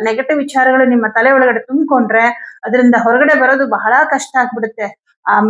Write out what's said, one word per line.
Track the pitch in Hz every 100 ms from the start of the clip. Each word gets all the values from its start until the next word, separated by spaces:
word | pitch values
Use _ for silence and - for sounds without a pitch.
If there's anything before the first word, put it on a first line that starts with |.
ನೆಗೆಟಿವ್ | 220 226 262 294
ವಿಚಾರಗಳು | 277 269 254 262 254
ನಿಮ್ಮ | 240 220
ತಲೆ | 226 247
ಒಳಗಡೆ | 262 254 220
ತುಂಬ್ಕೊಂಡ್ರೆ | - 277 294 262 214 220 233 - - -
ಅದರಿಂದ | 226 247 247 233
ಹೊರಗಡೆ | 226 247 294 285
ಬರೋದು | 254 269 269
ಬಹಳ | 202 214 254
ಕಷ್ಟ | 311 277 - 262
ಆಗ್ಬಿಡುತ್ತೆ. | 240 226 220 220 202 - _ _ -
ಆ, | 208 214